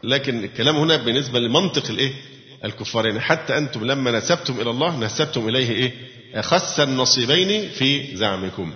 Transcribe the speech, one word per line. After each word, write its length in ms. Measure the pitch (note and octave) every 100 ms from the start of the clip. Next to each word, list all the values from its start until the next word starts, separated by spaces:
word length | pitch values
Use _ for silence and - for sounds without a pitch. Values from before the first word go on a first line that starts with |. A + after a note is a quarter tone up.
لكن 400 | A2 C3+ C#3 A#2+
الكلام 320 | G2 - C3 D3+
هنا 200 | D#3+ D3+
بالنسبة 440 | A#2 B2 C3 B2
لمنطق 500 | A#2 C#3 F#3+ D3+ -
الإيه؟ 220 | A2 C3+ C3 - - - - G#2
الكفار. 420 | - G#2 A#2 A2
يعني 120 | G#2+
حتى 380 | - D#3+ - C3+
أنتم 280 | C#3+ A#2 A2+
لما 260 | C#3 B2+
نسبتم 500 | A2+ - E3+ - -
إلى 80 | A#2
الله 300 | A#2+ D#3+ D#3
نسبتم 500 | A2+ - D3+ C3+ A2
إليه 220 | B2 B2
إيه؟ 220 | A#2 B2+ - - - - A2
أخس 440 | G#2 F3 F3 -
النصيبين 920 | C#3+ C3 B2+ - A#2+ D#3+ F#3+ G#3+ G3
في 460 | - C3 C#3+ C3 F#2+
زعمكم. 580 | G#2 F#2+ F#2+ G2 E2+